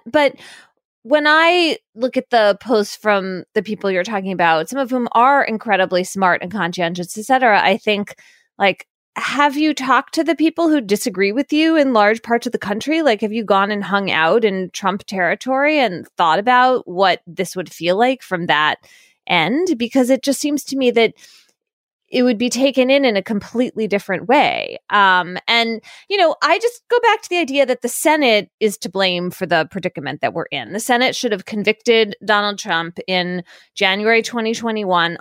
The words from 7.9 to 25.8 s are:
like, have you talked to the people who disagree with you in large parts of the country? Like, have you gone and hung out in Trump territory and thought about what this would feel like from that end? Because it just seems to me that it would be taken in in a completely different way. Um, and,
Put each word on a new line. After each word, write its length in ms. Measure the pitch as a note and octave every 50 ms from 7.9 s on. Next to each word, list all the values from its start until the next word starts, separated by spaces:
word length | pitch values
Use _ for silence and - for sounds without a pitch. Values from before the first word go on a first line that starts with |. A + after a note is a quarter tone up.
| G#3 G3 G3+ - - _ - - _ _ _ _ _ -
like, 300 | G3+ G3 F3+ _ - _ _ _ _ _ -
have 420 | - - - A#3+ C4+ C#4+ D4 C4 D4
you 160 | D#4 D#4 C#4+
talked 400 | - C4 C4 B3+ B3+ C4+ - -
to 100 | D#4 D#4
the 120 | D#4 D#4+
people 340 | C#4 D#4 E4 D#4+ - E4+ D#4+
who 100 | D4+ C#4+
disagree 520 | A3 F#3 G3+ G#3 - B3 F#3 F#3 G3 G3
with 200 | G#3 C4+ C#4 -
you 240 | D4+ D4+ D#4+ D#4+ D#4+
in 160 | D#4 C#4+ C4+
large 300 | B3 G#3+ G3+ G#3 A3+ A3+
parts 240 | - - A#3+ A#3+ -
of 60 | B3
the 80 | - -
country? 420 | - G3+ G#3 A3+ - C#4 D#4+ E4
Like, 200 | D#4 C#4 A3 G3+
have 120 | A3+ G3+ G#3+
you 100 | A#3 G#3+
gone 280 | F#3+ G3+ F#3+ G3 G3+
and 120 | G#3+ G3+ G3
hung 280 | E3+ G3 G3+ G3 F3+
out 340 | G2+ D#3 D#3+ E3 G3 A#3 A3
in 240 | G#3 G3 F#3+ F#3 F3 -
Trump 320 | - G3+ F#3+ F#3+ G3+ - -
territory 720 | G3+ F#3+ F3 E3 F#3+ - - B3+ C4 C4+ C#4+ D4+ D#4 D4
and 280 | C4 G#3 F3 C#3+ A2 - _ -
thought 200 | F3 D#3+ D#3+ F#3+
about 500 | G#3 B3 B3 B3 B3+ B3+ B3+ A#3 - -
what 340 | F3 F3+ G3 F3+ E3 - _
this 300 | E3+ D#3+ - F#3 - -
would 160 | F#3 E3 -
feel 260 | - - D#3+ E3+ F#3 G3+
like 240 | A#3+ B3+ C4+ A#3+
from 240 | - - F#3 E3+ F3
that 300 | E3+ D3+ D3 D3+ D3+ A#2+ - _ - - _ _ _ _ _ _
end? 500 | - F3 F3 D#3 F3 B3 D#4 F#4 F#4 D#4
Because 360 | A3 A#3+ A3+ - C4+ B3 A#3
it 100 | C4+ -
just 180 | - C#4 C4 -
seems 240 | - D4 D4 C#4 -
to 120 | - C4+ C4+
me 140 | C4 A#3+
that 240 | A3 A#3 A3+ G#3+ - _ - - - - _ _ _ _ _ _ _ _ _ _ _ _ _ _
it 120 | - B3+
would 160 | B3 B3+ A#3+ G3
be 140 | A#3+ B3
taken 400 | A#3 A#3 C4+ C#4 B3 C4+ B3 B3+
in 140 | C4+ C#4+ C#4
in 120 | B3 G#3 G3
a 60 | F#3
completely 640 | - A3 G3+ - - - A3+ B3+ - - A3 A3 F#3
different 400 | G3+ G3+ - - F#3+ E3 E3+ G3+
way. 500 | B3+ D4+ A3 - B1+ A#1 G1+ G1+ - - _ -
Um, 480 | - G#3 G3 F#3+ F#3 F3+ F3 F3+ F3+ E3+ - -
and, 340 | A#3 A#3 A#3 A#3 A3+ G#3+